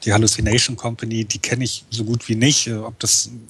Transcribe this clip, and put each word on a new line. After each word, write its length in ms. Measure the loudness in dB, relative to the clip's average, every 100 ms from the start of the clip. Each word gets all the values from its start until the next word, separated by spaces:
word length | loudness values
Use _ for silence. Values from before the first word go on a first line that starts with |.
die 80 | 2
Hallucination 640 | 4 4 2 2 2 2 -2
Company, 480 | -6 -6 -4 -4
die 140 | -4 -4
kenne 260 | -2 -2
ich 200 | -2 -6 -8
so 140 | -6
gut 240 | -2 -2 0
wie 60 |
nicht. 320 | 2 4 4 0
Äh, 80 |
ob 240 | -4 -6 -6
das 300 | 0 0 0 -8 -18